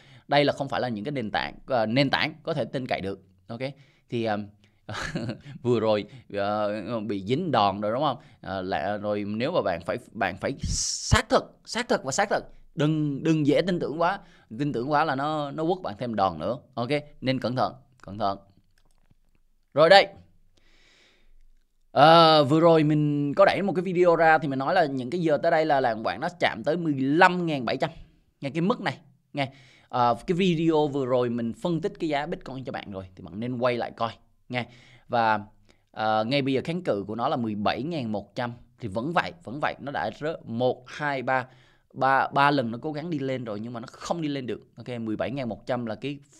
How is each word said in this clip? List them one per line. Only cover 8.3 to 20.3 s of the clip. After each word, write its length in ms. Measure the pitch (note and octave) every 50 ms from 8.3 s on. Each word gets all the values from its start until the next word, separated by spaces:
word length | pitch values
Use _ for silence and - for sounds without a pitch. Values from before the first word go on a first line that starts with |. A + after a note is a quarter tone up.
| - _
Ờ, 220 | - F2 F#2+ F#2+
lạ-, 360 | F#2 F#2+ F#2 D2+ D2+ G2 G#2 G#2
rồi 260 | G2+ G#2 G#2 G#2 G#2
nếu 260 | G2+ G#2+ A2 B2 D#3
mà 80 | F#3 D3
bạn 180 | G#2 G2 F2 E2+ -
phải, 120 | - F#2+ A#2+ - -
bạn 240 | - A2 G2 F2+ F#2
phải 160 | G2+ A2 G2 F#2 -
xác 680 | - - - - - - - - - - - A3 B3 -
thực, 320 | C4+ G3+ - - - _ _
xác 240 | - - A3 A#3+ -
thực 160 | A3+ - -
và 80 | C3
xác 180 | - - G#3 G#3
thực. 140 | G#3+ C3 - - - - - - -
Đừng, 480 | E3 C#3+ D3+ D#3+ D#3 D3+ D3 C#3 -
đừng 240 | - E3 D#3+ D#3 D3
dễ 160 | C#3 C#3 D3
tin 160 | E3+ G3 F3+ E3
tưởng 220 | C3+ A2 C#3 E3
quá. 180 | E3+ F3 G3 G3 - - - _ _ - A2+ A#2
Tin 140 | D3 D3
tưởng 180 | B2 A2+ A#2+ D3
quá 140 | D3+ C#3+ D#3+
là 100 | D#3+ C3+
nó, 360 | C3+ C#3+ D#3 D#3 D3+ D3 C#3
nó 140 | C#3 D3+ D#3+
quất 180 | E3 F#3+ F#3
bạn 120 | F3+ - G2+ -
thêm 160 | B2+ A#2+ A2
đòn 240 | G2+ F#2+ F#2+ E2 D2+
nữa. 200 | D#2 G2+ B2 C#3 - _ -
Ok, 140 | A#2 B2 A#2+ D3 C#3+ C#3+ - - -
nên 200 | B2 B2+ C3 B2
cẩn 160 | - A2 B2
thận, 180 | C3 G#2 F2 - - - _ _ _
cẩn 160 | - - G2 G#2+
thận. 200 | G#2+ G2 G2 G2 - _ _ _ _ _ _ _ _ _ _ _ _ _ _ _ _ _ _ _ _ _ _ _ _ _ -
Rồi 140 | C3+ D#3+ E3+
đây. 160 | F#3+ G3+ - - - - - _